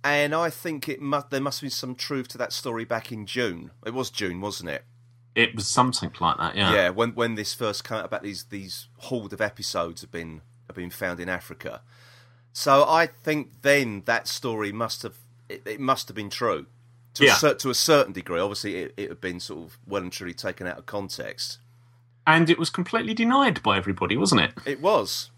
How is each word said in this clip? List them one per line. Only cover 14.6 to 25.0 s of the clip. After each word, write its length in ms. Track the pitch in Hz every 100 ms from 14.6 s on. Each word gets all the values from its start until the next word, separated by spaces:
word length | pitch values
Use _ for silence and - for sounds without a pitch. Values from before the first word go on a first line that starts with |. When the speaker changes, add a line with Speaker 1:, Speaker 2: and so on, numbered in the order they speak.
| 104
Speaker 1:
must 300 | 104 113 -
have, 100 | 113 - _ _ _
it, 140 | 92
it 140 | - 110
must 300 | 131 131 -
have 80 | 104
been 140 | 101
true. 360 | - 117 82 71 _ _ _ _
To 100 | -
Speaker 2:
Yeah. 100 | 139
Speaker 1:
a 20 | -
cer-, 180 | 151
to 160 | 131 135
a 40 |
certain 380 | 120 170 147 107
degree. 280 | 92 87 85
Obviously, 360 | 98 104 101 87
it, 180 | 76 -
it 120 | 101
had 100 | 87
been 180 | 92 87
sort 260 | - 80 82
of 120 | - -
well 160 | 98
and 80 | 90
truly 240 | - 90
taken 320 | 85 98 - 90
out 120 | 80
of 80 | -
context. 720 | 104 98 - 50 - - - _ _ _ _ _ _ 156
Speaker 2:
And 240 | 160 165
it 80 | 165
was 100 | 165
completely 440 | - 180 233 220
denied 480 | 220 233 269 269 160
by 140 | 107 98
everybody, 400 | 95 90 90 113
wasn't 240 | 196 117
it? 120 | 78 - 131
Speaker 1:
It 140 | 139
was. 500 | 175 190